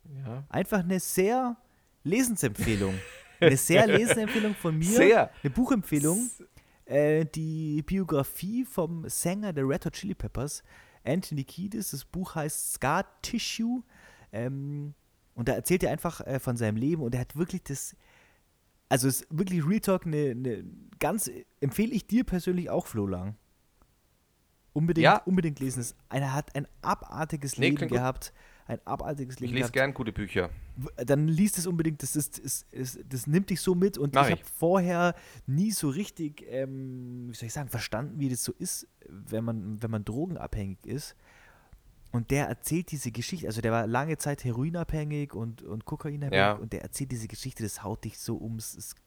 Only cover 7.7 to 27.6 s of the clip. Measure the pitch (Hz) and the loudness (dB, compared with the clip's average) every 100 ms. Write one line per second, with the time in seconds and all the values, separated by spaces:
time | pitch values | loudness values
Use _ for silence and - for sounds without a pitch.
7.7 | 147 147 190 175 147 135 - 180 240 254 | -2 0 0 2 0 0 -4 -4 -4 -2
8.7 | - 160 165 156 - 175 196 208 147 135 | -2 -2 -4 -6 -2 -2 -2 -2 0 0
9.7 | 165 165 - 202 190 104 - 143 - - | 0 -2 -6 -8 -6 -6 -4 -6 -8 -14
10.7 | - - _ - 170 - 147 135 - 196 | -20 -20 _ -2 -2 -2 -6 -6 -8 -8
11.7 | 220 190 143 - 175 185 165 151 - - | -6 -6 -8 -8 -8 -6 -4 -4 -4 -6
12.7 | - 127 170 196 _ - 233 - - 226 | -2 0 0 -2 _ -6 -4 -4 -2 -2
13.7 | 247 - - - - - 104 123 135 143 | -2 -6 -20 -20 -20 -10 -4 -4 -4 -6
14.7 | 147 147 143 _ _ _ - 120 113 - | -6 -8 -12 _ _ _ -4 0 0 2
15.7 | 180 151 147 175 - - 135 - 120 113 | 2 2 0 -4 -6 -4 -4 -2 0 0
16.7 | 107 135 165 120 123 123 143 175 185 - | 2 0 0 -2 -2 -4 -2 -2 -4 -6
17.7 | 139 - - _ _ _ _ _ _ _ | -8 -8 -14 _ _ _ _ _ _ _
18.7 | _ - 135 135 127 - 156 190 180 151 | _ 2 2 4 0 -2 -2 0 2 2
19.7 | 214 - 185 170 151 143 120 127 101 90 | 2 2 0 0 0 0 0 -4 -4 -8
20.7 | - - - 240 233 - - - - 143 | -16 -16 -4 -2 0 -4 -8 -16 -2 -2
21.7 | - 226 220 - 226 - 185 185 180 165 | 2 2 0 2 2 2 0 0 0 0
22.7 | 143 - 113 98 90 95 107 _ _ _ | -2 -2 -2 -2 -2 -6 -10 _ _ _
23.7 | _ _ _ _ _ _ _ _ _ _ | _ _ _ _ _ _ _ _ _ _
24.7 | 147 165 165 143 208 - 185 165 143 135 | 0 2 6 8 8 4 2 2 0 -4
25.7 | 123 117 - - 135 139 135 - 139 - | -4 -6 -8 -6 -2 0 -2 -4 -6 -8
26.7 | - - 208 - 117 156 156 139 - | -6 -2 -2 -4 -6 -4 -4 -6 0